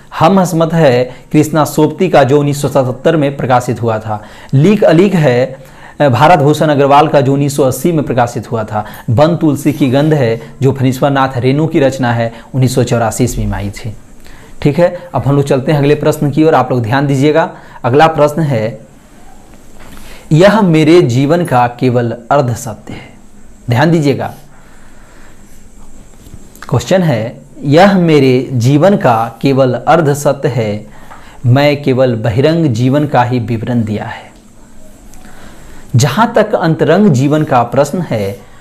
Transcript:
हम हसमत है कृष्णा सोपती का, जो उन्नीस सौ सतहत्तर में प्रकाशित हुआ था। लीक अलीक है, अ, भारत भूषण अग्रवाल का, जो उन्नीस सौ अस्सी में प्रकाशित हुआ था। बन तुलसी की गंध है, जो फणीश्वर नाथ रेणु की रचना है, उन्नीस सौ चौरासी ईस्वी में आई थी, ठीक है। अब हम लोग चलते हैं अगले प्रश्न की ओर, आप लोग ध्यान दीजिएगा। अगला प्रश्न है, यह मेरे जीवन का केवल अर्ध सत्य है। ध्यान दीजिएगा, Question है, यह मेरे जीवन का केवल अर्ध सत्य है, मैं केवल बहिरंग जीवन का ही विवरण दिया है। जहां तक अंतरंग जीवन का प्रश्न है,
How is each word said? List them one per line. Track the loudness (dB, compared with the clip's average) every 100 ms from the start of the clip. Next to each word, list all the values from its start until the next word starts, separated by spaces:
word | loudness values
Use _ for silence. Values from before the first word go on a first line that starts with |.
| -12 0
हम | 2 2
हसमत | 0 0 0
है | 2 2 2
कृष्णा | -2 -8 -2 0 2 0 -2
सोपती | 0 0 0 0
का, | 2
जो | 4 2
उन्नीस | 0 -2
सौ | -2
सतहत्तर | -2 -2 -2 0 0
में | -2 -2
प्रकाशित | 0 0 0 -4
हुआ | -4 -4
था। | -6 -10 -10 -20 -2
लीक | 2 4 4
अलीक | 4 4 4
है, | 2 2 0 -2 -6 -20 -20 -12 -2
अ, | 0
भारत | 4 4 4
भूषण | 2 2 0
अग्रवाल | 2 4 4 4
का, | 2
जो | 2
उन्नीस | 0 -2 0
सौ |
अस्सी | -2 0 -2
में | -2 -2
प्रकाशित | -2 -2 -4 -6
हुआ | -6
था। | -6 -6 -8 -10 -2
बन | 2 2 2
तुलसी | 0 0 -2
की | 0 0
गंध | 0 0
है, | 0 0 -4 -8 -2
जो | -2
फणीश्वर | 0 -2 0 0
नाथ | 0 -2 -2
रेणु | -2 0 0
की | 0
रचना | 0 0 -2
है, | -2 -4 -8 -8 -2
उन्नीस | 0 0
सौ |
चौरासी | 0 0 -2 -2
ईस्वी | -2 -2 -4
में | -4
आई | -8
थी, | -10 -12 -14 -18 -20 -20 -20 -20 -4
ठीक | -2 2
है। | 0 -2 -8 -4
अब | 0
हम | 0
लोग | 0
चलते | -2 0
हैं | 0
अगले | 2 0
प्रश्न | 0 -2 -2
की | 0
ओर, | 2 2
आप | 0
लोग | -2
ध्यान | -2 -2 0
दीजिएगा। | 2 2 2 -2 -6 -20 -8
अगला | 0 2 2
प्रश्न | 2 0 0
है, | -2 -2 -4 -8 -18 -20 -20 -20 -20 -20 -20 -20 -20 -20 -20 -18 -18 -14 0
यह | 4 4 4
मेरे | 2 2 4 4
जीवन | 4 2 0 0 0
का | 0 0
केवल | 0 -2 0 -2 -6 -2
अर्ध | 0 0
सत्य | -4 -8 -14 -16
है। | -18 -18 -20 -20 -20 -20 -12 -4
ध्यान | 0 2
दीजिएगा, | 2 0 -2 -6 -12 -20 -20 -20 -20 -20 -20 -20 -20 -20 -20 -20 -20 -20 -20 -20 -20 -20 -20 -20 -20 -20 -18 -6
Question | -4 0 0
है, | 0 -2 -4 -10 -20 -10
यह | 0 4 4 4
मेरे | 4 4 4 2 0
जीवन | 0 2 4 4 2
का | 2 0 -2 -4
केवल | -2 2 0
अर्ध | 0 0 2 2
सत्य | 0 -2 -2 -2
है, | -2 -4 -6 -10 -20 -20 -20 -20 -6 0
मैं | 2 2 0
केवल | 0 0 0 0
बहिरंग | -2 0 0 2 0
जीवन | 0 0 0 0
का | 0
ही | 0 -2
विवरण | -4 -6 -4 -4
दिया | -2 -6 -8
है। | -14 -18 -20 -20 -20 -20 -20 -20 -20 -20 -20 -20 -20 -20 -20 -20 -20 -2 0
जहां | 0 0 0
तक | 0 0 0
अंतरंग | 0 0 2 4 4
जीवन | 2 2 0
का | 0 0
प्रश्न | 0 -2 -2 -2
है, | -6 -4 -6 -8 -16 -20